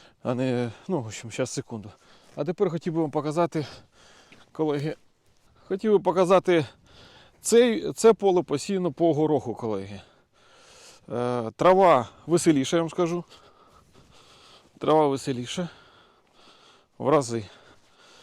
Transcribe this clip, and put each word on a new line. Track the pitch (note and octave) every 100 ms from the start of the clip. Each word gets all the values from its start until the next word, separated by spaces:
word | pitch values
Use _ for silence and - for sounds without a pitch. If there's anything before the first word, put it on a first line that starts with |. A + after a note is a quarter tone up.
| - _
А | A#2+
не... | B2 C3 B2 A#2+ - -
Ну, | E3+
в | A2
общем, | - A2+
щас, | - B2+
секунду. | C#3+ - A2+ G#2 - _ - _ -
А |
тепер | D3 - G3
хотів | D#3+ F3+
би | E3
вам | D#3
показати, | D3+ C#3+ D#3 E3+ D#3+ B2+ - _ _ - _ _ - _
колеги, | - D#3 C#3+ D3+ - _ _ _ _ _ _ -
хотів | F#3+ A3
би | G3
показати | F#3+ E3+ F3+ F#3 - E3+ C3 - _ - - - - _
цей, | - A#3 B3 A3 D3
це | - A3+
поле | G#3+ G3 F3+
посіяно | - D3 - F#3+ F3
по | C3 E3
гороху, | D3 D#3 C#3 A#2+
колеги. | G2+ A2+ G2 G2 G2 - _ _ _ _ _ - - - - -
Е, | A#2+ B2 B2 A2+ -
трава | E3+ F#3+ F#3 C3+ A2 - -
веселіша, | E3+ E3+ C#3+ C3+ E3+
я |
вам | E3
скажу. | - E3 F3 - - _ _ _ _ _ _ _ _ _ - - - _ -
Трава | - D#3 D3
веселіша. | C#3 D3 B2 A#2+ - F3 - _ _ _ _ _ _ _ _ _ _ _ -
В | A#2+
рази. | D#3 A#2 A#2 G#2 - - _ _ _ _ -